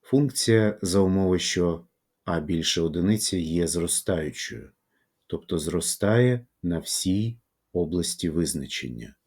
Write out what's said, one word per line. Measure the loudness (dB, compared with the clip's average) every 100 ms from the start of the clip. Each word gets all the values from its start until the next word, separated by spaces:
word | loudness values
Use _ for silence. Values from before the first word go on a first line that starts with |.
Функція | 2 2 2 0 4 4 4 0
за | 0 4
умови, | 4 4 2 2
що | 0 0 2 0 -6 _ _ _
а | -4 -4
більше | -2 -2 0 0
одиниці, | 0 0 2 2 0 -2
є | -2 0 0
зростаючою, | 0 -2 -2 -2 -2 -2 -6 -10 -10 -14 _ _ _ _ _ _
тобто | -10 -4 -4
зростає | -2 -2 -4 -2 2 4 4 2 -6 _
на | -4 -4
всій | -4 -4 0 0 -2 -6 _ _ _
області | -4 -2 -2 -2 -4 -4
визначення | 0 -2 -2 -6 -8 -8 -10 -14 -18